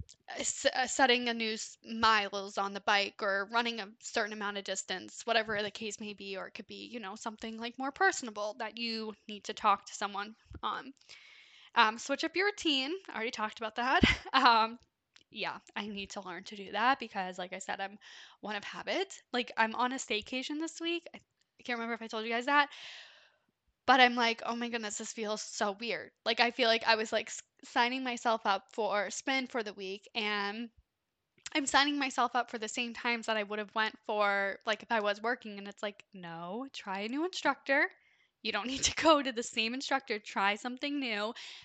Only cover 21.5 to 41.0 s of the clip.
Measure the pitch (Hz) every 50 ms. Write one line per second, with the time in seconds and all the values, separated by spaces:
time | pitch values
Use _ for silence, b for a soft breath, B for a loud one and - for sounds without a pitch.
21.5 | _ - - - 240 233 226 226 233 220 226 220 - 220 220 233 226 233 247 269
22.5 | 285 294 285 285 B B B B B B B B B B B B B B B B
23.5 | _ _ _ _ _ _ _ - 254 269 254 247 240 247 240 226 226 226 - -
24.5 | 233 233 240 240 226 233 220 208 214 - 226 214 - - 220 208 214 214 - -
25.5 | - - 226 208 196 196 233 233 190 151 107 - - _ - 220 233 - 240 240
26.5 | 233 - 247 226 226 226 - - 226 220 220 220 - 220 220 - - - - _
27.5 | _ _ - - - 269 240 240 254 262 262 254 240 240 - 240 226 226 - 214
28.5 | 196 196 - _ - - 214 202 185 208 196 190 - - - 285 269 269 262 240
29.5 | - 254 214 208 185 190 196 185 190 208 - - - 233 214 208 208 208 202 202
30.5 | 202 220 240 226 _ _ _ _ _ _ _ _ _ _ _ _ _ _ - -
31.5 | - 311 277 254 - 277 277 294 294 285 269 262 - - 240 240 - 247 240 247
32.5 | - 233 214 214 - 254 240 240 226 - - 247 240 233 220 - 220 214 208 202
33.5 | 208 208 214 202 - 220 214 220 - - _ - 220 208 208 202 202 202 196 196
34.5 | - - - 226 214 208 - - 240 226 208 208 208 214 214 226 247 240 - 220
35.5 | 202 202 202 202 202 - - 208 202 - - _ - 190 175 170 165 165 175 175
36.5 | 190 233 262 277 - - - 208 190 196 202 226 247 285 320 370 370 - - 302
37.5 | 269 - - - 277 285 320 381 - b b b b b b b b b - 214
38.5 | 214 208 196 240 269 262 - - - - - 320 320 285 277 269 240 220 240 -
39.5 | - 233 220 226 240 269 277 - 285 269 - - 220 208 - - - 233 196 202
40.5 | 208 214 - 247 247 262 - 285 285 294